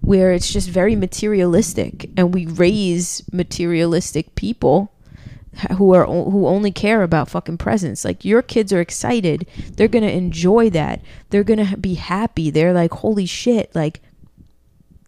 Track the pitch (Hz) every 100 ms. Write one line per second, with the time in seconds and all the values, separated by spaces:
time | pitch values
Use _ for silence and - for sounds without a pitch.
0 | - 190 185 180 - - 180 180 190 220
1 | 180 - 208 208 180 170 220 - - -
2 | - - 175 185 165 165 175 214 196 170
3 | 175 - - 180 175 - 170 170 170 170
4 | 175 151 160 - 196 233 - 156 202 _
5 | - - - - - - - 185 196 180
6 | - 170 - 196 160 190 208 175 208 226
7 | 180 160 - 175 - 170 - 208 170 98
8 | - 180 185 220 - 240 196 190 170 -
9 | 233 240 185 147 175 - - - 220 240
10 | 214 175 180 160 175 220 233 170 147 -
11 | - - - 202 202 220 208 202 190 175
12 | - 180 226 - 160 156 170 180 170 -
13 | 208 208 180 - - 233 - 160 156 -
14 | _ _ - _ - _ _ _ _ -